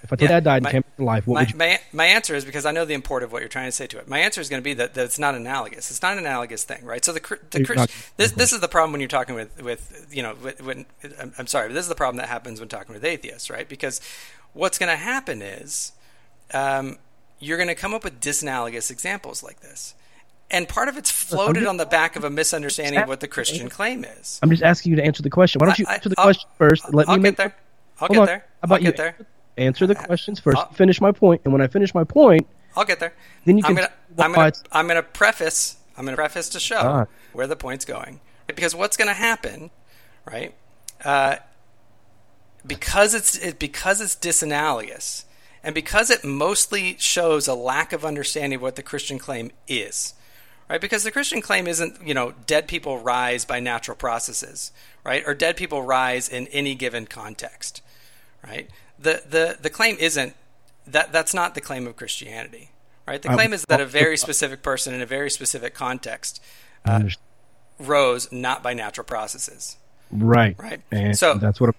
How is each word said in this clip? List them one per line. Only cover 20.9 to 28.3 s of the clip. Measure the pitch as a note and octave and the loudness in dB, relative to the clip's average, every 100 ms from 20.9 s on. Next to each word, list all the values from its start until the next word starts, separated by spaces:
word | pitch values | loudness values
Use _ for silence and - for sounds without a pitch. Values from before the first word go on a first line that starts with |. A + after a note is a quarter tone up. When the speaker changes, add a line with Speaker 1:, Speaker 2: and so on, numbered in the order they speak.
| C#4 | -2
Speaker 2:
it's | - - - | -2 -2 -2
Speaker 1:
Look, | F3+ | 0
I'm | G#3 | 2
Speaker 2:
floated | A3+ | 2
Speaker 1:
just | G#3 | 2
Speaker 2:
on | F#3 | -2
the | D3 | 0
back | E3 D#3+ D#3+ | 2 2 -2
of | |
a | D3 | -6
misunderstanding | D3 D#3 D#3+ C#3+ - C#3+ C#3+ | -2 -2 -2 -4 -4 0 0
of | C3 | 0
what | C3 | -4
the | C#3+ | -6
Speaker 1:
asking | |
Speaker 2:
Christian | - A#2 D3+ A#2+ | -6 -4 -4 -8
claim | - A3 B3+ | -6 -4 -4
is. | B3 - - - | -10 -14 -12 2
Speaker 1:
I'm | D#3+ | 4
just | E3 | 6
asking | D#3+ E3+ E3+ | 6 4 4
you | D#3 | 4
to | |
answer | D3 D3 | 2 0
the | C#3 | 0
question. | F3 F3+ C3 | 4 6 6
Why | E3 | 4
don't | G3 | 4
you | G3 | 0
Speaker 2:
I, | |
I, | |
Speaker 1:
answer | G3 G3+ | -2 -2
the | F#3 | 6
Speaker 2:
I'll, | |
Speaker 1:
question | G3 F#3 - - | 6 6 0 4
first? | D#3 D#3+ - | 6 6 4
Let | D3 D3+ | 4 6
Speaker 2:
I'll | F#3+ | 6
Speaker 1:
me | |
Speaker 2:
get | G3+ | 4
Speaker 1:
make | G3 | 4
Speaker 2:
there. | F#3+ - - - - - | -2 -4 -20 -20 -18 -4
I'll | F3+ | 4
Speaker 1:
Hold | |
Speaker 2:
get | A3 | 6
Speaker 1:
on. | |
Speaker 2:
there. | F#3+ | 6